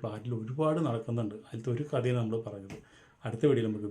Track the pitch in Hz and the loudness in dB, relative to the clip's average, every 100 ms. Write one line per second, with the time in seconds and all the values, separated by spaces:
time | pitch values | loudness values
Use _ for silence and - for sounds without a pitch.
0 | 110 107 120 113 110 135 156 160 151 117 | -4 -6 -4 -4 -4 0 2 2 2 0
1 | 113 117 110 104 - 120 123 117 147 135 | 0 0 0 -4 -10 -6 -2 -2 0 0
2 | 123 123 110 113 107 101 98 - - - | 2 2 2 -2 -4 -8 -12 -16 -18 -20
3 | - _ 113 110 147 127 110 104 104 | -20 _ -8 2 6 6 4 0 -4